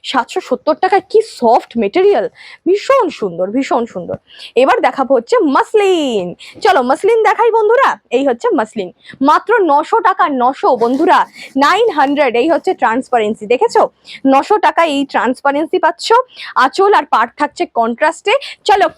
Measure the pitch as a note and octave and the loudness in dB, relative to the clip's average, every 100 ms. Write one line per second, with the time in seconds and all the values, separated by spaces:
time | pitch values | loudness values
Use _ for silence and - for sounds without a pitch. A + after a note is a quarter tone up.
0 | - C4+ - F#4+ - B3 - D#4 F#4 G4+ | -6 -6 -4 -6 -6 -6 -2 -2 0 0
1 | - G#4+ A4 - A3+ B3+ - A#3 G#3 E4 | 0 0 0 -2 0 0 0 -4 -2 0
2 | G4 G4+ F#3+ _ - - - G4+ - C#5 | 2 2 -2 _ -20 -8 -2 -2 0 0
3 | F#4+ - G3+ E3+ F#3 A#3 C4 C#4+ A#3 F#3+ | 0 -4 -8 -6 -4 -4 -2 -4 -4 -10
4 | E3+ F#3+ _ - - - C4+ G4+ D4+ - | -10 -12 _ -20 -6 0 2 2 0 -2
5 | C4 C4+ A#3 A#4+ D#4+ C#4+ A4+ G#4+ G4 F4+ | 0 0 0 0 2 0 0 0 0 0
6 | C#4+ G#3+ F3 - - - G#4+ F4 B3 D4 | 0 -4 -6 -12 -20 -4 0 2 0 0
7 | G4 A#4 G#4+ G4+ A4+ A4 G#4 B4 B4+ - | 0 2 2 2 0 2 2 2 0 -2
8 | - A#3+ C#4 A#3+ A#4+ E4+ G#3+ A3 F3+ - | -4 -2 -2 -2 -2 -2 -4 -6 -10 -12
9 | - - C4+ E4 F4+ A#4 F4 C#4+ D#4 A4+ | -18 -4 2 2 2 0 2 0 0 0
10 | F4+ F#4+ F4 C4+ A#3+ C#4 - B3+ A#3 C4 | 0 0 0 0 -2 0 -2 0 0 0
11 | F4 C4 - - - C4+ C#4+ F#4 A4+ D4+ | 2 2 0 -8 -8 0 2 2 0 0
12 | C#4 C#4+ C#4 A3+ D4 C#4+ C#4 C#4 A#3+ A3+ | 0 2 0 0 0 0 -2 -2 0 -2
13 | B3 A#3+ G#3 G#3+ G#3 A#3+ A4+ A4 - _ | -2 -2 -2 -4 -2 0 2 2 0 _
14 | - - C4+ C4+ - G#4+ - - E4+ C#4 | -20 -4 2 2 2 0 0 0 0 0
15 | C#4 B3 D4 B3+ C#4 C#4 D#4+ F#4 E4 - | -2 -2 -2 -2 -2 -2 -2 -2 -2 -2
16 | - A#4 B4+ - - - B3+ - G4 F#4+ | 0 0 0 -8 -8 0 0 2 2 2
17 | - A#3+ A#3 - C#4+ - B3+ - A3+ A#3 | 0 -2 -2 -4 -6 -6 -6 -2 -2 0
18 | D#4 E4 G4+ C5+ - - - G#4 F4 | -2 -2 -2 -2 -4 -8 0 2 2